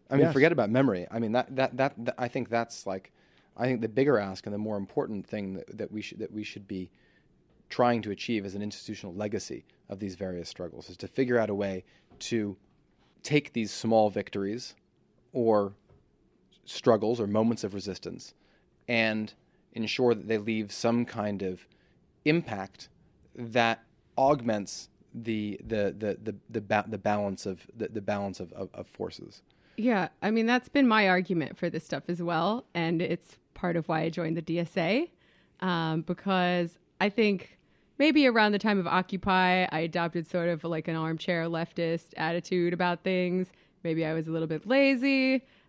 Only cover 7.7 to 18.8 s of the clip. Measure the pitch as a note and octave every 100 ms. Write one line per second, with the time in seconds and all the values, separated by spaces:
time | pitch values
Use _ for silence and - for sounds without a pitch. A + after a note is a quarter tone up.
7.7 | - B2 A#2 G#2 G2 - A2 G2 G2+ G#2
8.7 | - - G#2 G2 F2+ G#2 G#2 - - -
9.7 | _ - G2 G2+ F2+ F#2 F2 E2 - F2
10.7 | B1+ E2+ F2 G2 - B2+ A#2+ G#2+ G2+ G2
11.7 | F#2+ - _ _ - - A2+ G2+ F#2 _
12.7 | _ _ _ _ _ - D3 - A#2+ G#2
13.7 | - A2+ A2 G#2+ G2+ - G2+ G2 A#2+ -
14.7 | - _ _ _ _ _ C3+ A2+ G#2 G2+
15.7 | - _ _ _ _ _ _ _ _ -
16.7 | - B2+ A2 G#2+ A#2+ G2+ G#2+ A2+ A2 G2+
17.7 | G2 F#2+ F2+ F2+ F2 - _ _ _ _
18.7 | _